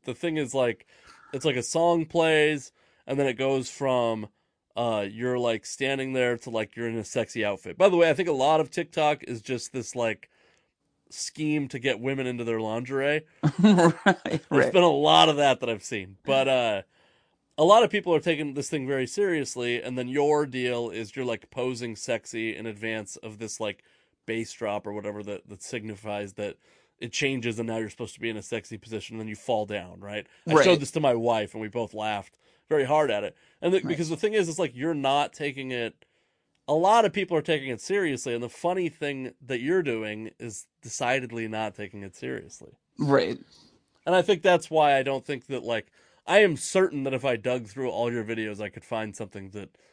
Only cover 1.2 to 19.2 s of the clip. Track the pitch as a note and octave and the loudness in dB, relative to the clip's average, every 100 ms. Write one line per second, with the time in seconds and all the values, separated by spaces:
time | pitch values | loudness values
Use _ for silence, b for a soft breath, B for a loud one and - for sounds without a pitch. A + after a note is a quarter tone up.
1.2 | b C3+ D#3+ B2+ A#2+ D#3+ E3+ E3+ D#3+ E3+ | b -2 0 0 -2 2 2 2 2 2
2.2 | D#3+ D#3 D3+ D3 - _ _ _ - C#3 | 4 6 4 0 -6 _ _ _ -6 -2
3.2 | C3+ A#2 C3+ C3+ B2 - C#3 B2+ A#2 A2 | 0 0 0 0 -2 -4 0 2 2 -2
4.2 | G#2 _ _ _ _ - A#2 A2 G2+ A2 | -6 _ _ _ _ -4 0 0 -2 -4
5.2 | B2 B2 A#2+ A2 - - C3+ C#3 C3 C3 | -2 0 0 -2 -6 -4 -2 -2 -2 0
6.2 | B2 A#2+ C3 A2+ G#2+ - A#2 A2+ G2+ B2+ | 0 -2 -4 -4 -4 -6 -6 -4 -4 -4
7.2 | A2 A#2+ G#2 G2 F#2 E2 F#3+ F3 E3 C#3+ | -4 -2 -2 -4 -6 4 6 6 6 4
8.2 | E3+ C#3 C#3 D#3 D3+ - E3 - D3+ D3 | 0 2 4 4 2 -4 -4 0 0 0
9.2 | - A#2 G#2+ B2 - C3 A2 B2 A#2 G2+ | -4 -10 -6 -6 -6 -10 -8 -2 -2 -2
10.2 | - _ _ _ _ _ _ _ _ - | -10 _ _ _ _ _ _ _ _ -12
11.2 | - - D3+ D3+ C#3 C3 B2+ A2 B2+ C3+ | -12 -4 -2 0 -2 -4 -2 -2 -2 -2
12.2 | B2+ A#2+ A#2 A2+ A2 A2+ B2+ C3+ C#3 D3+ | -4 -4 -2 -2 -2 -4 -4 -2 0 -2
13.2 | - _ D3+ - G3+ F#3 E3 - G3+ F3+ | -4 _ -2 4 6 8 6 4 2 0
14.2 | - D#3+ - C#3 - F#3 F3 C#3+ D3+ D#3+ | -2 -6 0 2 4 6 6 6 6 8
15.2 | D#3+ C#3+ C#3+ B2 A#2+ G#2+ - A2 F#2+ F#2+ | 8 6 2 2 -2 -6 -6 -8 -8 -8
16.2 | - C3+ C3+ B2+ A#2 G2+ - _ _ _ | 0 2 2 2 2 -2 -6 _ _ _
17.2 | _ _ _ - E3 G#3+ G3+ G#3 F3+ D#3+ | _ _ _ 4 8 8 6 2 2 2
18.2 | F3 D3+ D3 C#3 C3+ D#3 C3 C3+ B2 - | 2 -2 -2 -6 -6 -4 -2 -2 -2 -2